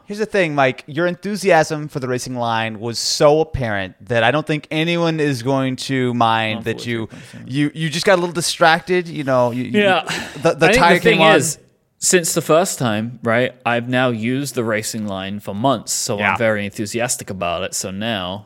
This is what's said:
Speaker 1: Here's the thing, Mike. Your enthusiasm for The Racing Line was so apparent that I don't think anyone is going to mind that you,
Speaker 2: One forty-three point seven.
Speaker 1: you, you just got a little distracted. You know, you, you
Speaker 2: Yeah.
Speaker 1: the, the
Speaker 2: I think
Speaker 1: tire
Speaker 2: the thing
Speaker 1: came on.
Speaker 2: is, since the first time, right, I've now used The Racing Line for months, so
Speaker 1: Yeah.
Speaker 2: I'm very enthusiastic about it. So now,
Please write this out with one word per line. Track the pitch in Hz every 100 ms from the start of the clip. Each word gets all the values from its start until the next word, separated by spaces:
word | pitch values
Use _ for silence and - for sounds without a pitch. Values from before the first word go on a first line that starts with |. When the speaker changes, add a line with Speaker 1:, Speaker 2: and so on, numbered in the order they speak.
Speaker 1:
Here's | - 208
the | 208
thing, | 208 170
Mike. | 143 131 127 -
Your | 143 175
enthusiasm | 175 196 208 190 165 156 156 151
for | 151
The | 127
Racing | 123 - 123
Line | 117 113 113 110
was | 117 110
so | - - 151 156
apparent | 156 139 117 101 95 - 98
that | 120
I | 113
don't | 131 311
think | 151 -
anyone | 156 165 170 170 160
is | 147 131
going | 120 135 131 127 -
to | 135 123
mind | 120 113 113 110 110 113
that | 113 120
you, | 117
Speaker 2:
One | 113
forty-three | - - 120
point | 113
seven. |
Speaker 1:
you, | 135 147
you | 160 160
just | 160 208
got | 202
a |
little | 180
distracted. | 170 - - 170 165 - 180 170
You | 151
know, | 135 127 123
you, | 123
you | 113 208
Speaker 2:
Yeah. | 202 175 - - - 147
Speaker 1:
the, | 165
the | 156 165
Speaker 2:
I |
think | 233
Speaker 1:
tire | 175
Speaker 2:
the | -
thing | - 185
Speaker 1:
came | -
on. | 175
Speaker 2:
is, | 127 - _ _ _ _
since | - 185 165
the | 170
first | - 160 185 -
time, | 127 107 113 131
right, | 117 113 127 - -
I've | 120 120
now | 127 131
used | 117 113 131 143
The | -
Racing | 113 107 110 117 104
Line | 95 95 101
for | -
months, | 101 135 113 -
so | - - 104
Speaker 1:
Yeah. | 101
Speaker 2:
I'm | 92
very | 113 107
enthusiastic | 101 - 104 117 123 - 104
about | 95 87 85
it. | 92
So | - 101
now, | 95 113 107 90 101